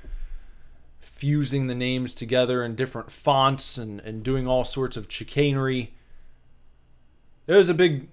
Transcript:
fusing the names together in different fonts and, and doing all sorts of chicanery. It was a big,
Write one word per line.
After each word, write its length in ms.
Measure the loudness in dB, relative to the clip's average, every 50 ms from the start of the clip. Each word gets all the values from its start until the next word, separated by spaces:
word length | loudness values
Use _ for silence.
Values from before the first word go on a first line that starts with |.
| -14 -10 -8 -8 -8 -8 -8 -10 -12 -14 -18 -18 -18 -20 -20 -20 -20 -20 -20 -20
fusing 680 | -20 -18 -10 -4 -2 0 2 2 0 0 0 0 0
the 80 | -2 -2
names 380 | -2 -2 -2 0 -2 -2 -4 -6
together 500 | -6 -4 0 2 2 4 4 2 0 -2
in 120 | -2 -2
different 360 | -4 -4 -4 -4 -8 -10 -12
fonts 640 | -12 -4 2 2 4 6 4 4 4 2 0 -2 -2
and, 220 | -4 -6 -8 -10 -12
and 220 | -10 -10 -10 -6 -4
doing 240 | -2 -2 0 0
all 160 | 2 2 2 2
sorts 320 | 0 -2 -2 -2 -4 -4
of 160 | -6 -10 -8
chicanery. 840 | -10 -10 -10 -4 0 2 2 2 2 0 0 0 -2 -2 -4 -8 -12 -18 _ -20 -20 -18 -18 -20 -20 -20 _ -20 -20 -20 -20 -20 -20 _ _ _ -20 -20 _ _ _ _ _ -20 -20 _ _
It 60 | 4 6
was 160 | 8 8 8
a 40 | 6
big, 360 | 4 4 4 2 0 -6 -10